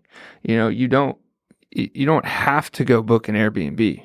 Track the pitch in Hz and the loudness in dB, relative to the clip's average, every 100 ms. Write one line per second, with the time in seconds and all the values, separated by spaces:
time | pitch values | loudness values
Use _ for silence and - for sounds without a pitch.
0 | _ - - - - 113 113 113 127 135 | _ -20 -20 -10 -2 0 0 0 0 2
1 | 135 - _ _ _ _ _ - 107 135 | 0 -6 _ _ _ _ _ -6 -6 -2
2 | 139 156 - - 143 147 - - 123 117 | 0 0 -2 -4 0 -2 -2 -2 2 2
3 | 110 113 - 107 107 104 71 82 104 - | 4 0 2 0 0 0 -4 0 0 0